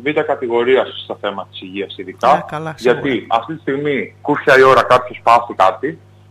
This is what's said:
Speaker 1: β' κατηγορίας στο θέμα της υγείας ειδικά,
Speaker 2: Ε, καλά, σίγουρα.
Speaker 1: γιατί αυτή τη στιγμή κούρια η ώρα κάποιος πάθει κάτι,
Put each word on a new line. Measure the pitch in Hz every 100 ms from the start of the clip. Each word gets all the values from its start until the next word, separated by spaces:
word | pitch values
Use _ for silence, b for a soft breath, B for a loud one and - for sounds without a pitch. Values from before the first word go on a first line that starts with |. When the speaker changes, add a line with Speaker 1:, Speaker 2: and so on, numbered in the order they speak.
Speaker 1:
β' | 123 151
κατηγορίας | 147 139 127 117 120 131 104 -
στο | - 104
θέμα | 104 98 90
της | -
υγείας | 95 95 95 -
ειδικά, | 92 90 117 156
Speaker 2:
Ε, | 160
καλά, | 151 160 156
σίγουρα. | 120 120
Speaker 1:
γιατί | 143 120 -
αυτή | 113 113
τη | 160
στιγμή | - 139 147 135 - _
κούρια | - 143 - 131
η |
ώρα | 131 123
κάποιος | 110 123 - -
πάθει | - 117 -
κάτι, | 107 92 - - 160 _ _ _